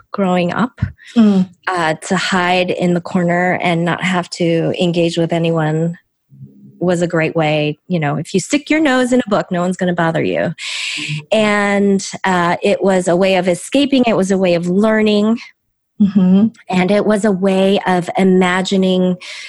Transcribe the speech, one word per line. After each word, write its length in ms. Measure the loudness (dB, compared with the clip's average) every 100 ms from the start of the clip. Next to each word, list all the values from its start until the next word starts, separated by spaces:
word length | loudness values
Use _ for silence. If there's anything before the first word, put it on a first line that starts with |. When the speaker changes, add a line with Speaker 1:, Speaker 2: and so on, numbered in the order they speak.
| _
Speaker 1:
growing 400 | -4 -2 0 -2
up, 280 | -2 -4 -4 -8 -8 -4 2
Speaker 2:
Mm. 320 | 4 4 0 _ -6
Speaker 1:
uh, 280 | -2 -2
to 220 | -2 -4 -4
hide 540 | -2 0 0 0 0
in 240 | 0 0
the 60 | 0
corner 580 | -2 -2 0 0 0 -2
and 220 | -2 0
not 200 | -2 -2
have 260 | -2 -4 -4
to 420 | -2 0 0 0 -2
engage 380 | 0 0 0 0
with 140 | -2
anyone 640 | 0 0 0 0 0 -2 -6 _ _ _ -20 -20 -20 -20 -6
was 240 | -2 0
a 40 | 0
great 260 | -2 -2
way. 440 | -2 0 0 -2 -6 -4
You 100 | -2
know, 180 | -2 -4
if 160 | -4
you 40 | -4
stick 300 | -2 -4 0
your 100 | 0
nose 320 | 2 2 2
in 80 | 0 0
a 40 |
book, 200 | -2 -2
no 100 | -2
one's 140 | -2 -2
gonna 160 | -2
bother 280 | 0 0 0
you. 320 | -2 -2 -4 -4 -10 -10 -8 -8 -8 -8 -2
And, 760 | 0 2 0 0 0 0 0 -4 -8
uh, 320 | -2 0 0 0
it 200 | 0 0
was 260 | 2 0 2
a 80 | 2
way 200 | 2 2
of 120 | 0
escaping. 560 | -2 -2 0 2 2 2
It 100 | 2
was 140 | 0
a 80 | 0
way 160 | 2
of 140 | 0 0
learning. 720 | 0 2 2 2 2 2 -2 -6 _ _ _ _ 0
Speaker 2:
Mm-hmm. 480 | 2 4 4 4 4 -2 -4
Speaker 1:
And 220 | 0 2
it 160 | 2 2
was 180 | 0
a 80 | 0
way 460 | 0 0 2 2 2 0
of 240 | -2 -2 0
imagining 1000 | 4 4 2 0 0 0 2 2 0 -2 -8 -18